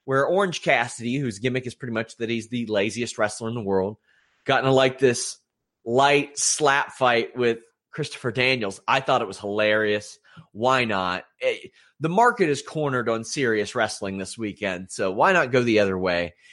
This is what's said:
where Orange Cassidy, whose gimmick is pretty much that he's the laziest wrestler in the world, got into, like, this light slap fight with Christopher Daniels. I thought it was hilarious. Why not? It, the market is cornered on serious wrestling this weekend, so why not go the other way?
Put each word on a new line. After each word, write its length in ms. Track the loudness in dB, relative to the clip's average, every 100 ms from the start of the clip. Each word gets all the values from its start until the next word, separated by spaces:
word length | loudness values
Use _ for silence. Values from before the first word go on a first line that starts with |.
where 220 | -2 0 2
Orange 340 | 2 0 -2
Cassidy, 540 | 0 0 0 -4 -6 -4
whose 220 | -4 -4
gimmick 280 | -4 -4 -6
is 80 |
pretty 200 | -10 -8
much 240 | -6 -6 -6
that 100 | -6
he's 200 | -6 -6
the 180 | -8 -2
laziest 500 | 0 0 -2 -6 -2
wrestler 320 | -4 -2 -8
in 60 |
the 80 | -6
world, 340 | -2 0 -2 -6 _ _ _ _
got 140 | -2 0
into, 140 | 4
like, 260 | 6 4 4
this 400 | 2 2 -4 -12 _ _ _ _ -2
light 480 | 4 4 4 0 -4
slap 560 | -2 0 2 2 0
fight 440 | 0 2 2 0 -2
with 220 | 0 -2 -6 _ _
Christopher 400 | -10 -8 -6 -6
Daniels. 480 | 0 0 0 -2 -6 0
I 140 | 0
thought 220 | 2 0
it 60 | 0
was 100 | -6
hilarious. 800 | -4 0 2 2 2 0 -4 -18 _ -20 -20
Why 320 | -2 2 2
not? 400 | 2 0 -2 -4 -8 -6
It, 320 | -4 -4 -8 _ _ -8
the 80 | -2
market 420 | 2 4 4 0
is 100 | 0
cornered 480 | -4 -4 -2 -2 0
on 160 | -2
serious 500 | -4 -2 0 0 0
wrestling 440 | 0 -2 -2 -6 -6
this 180 | -8 -8
weekend, 540 | -8 -4 -4 -4 -8
so 220 | -4 -2
why 200 | 2 2
not 200 | 2 2
go 100 | 2
the 160 | 4 4
other 180 | 4 2
way? 380 | 0 0 -2 -8 _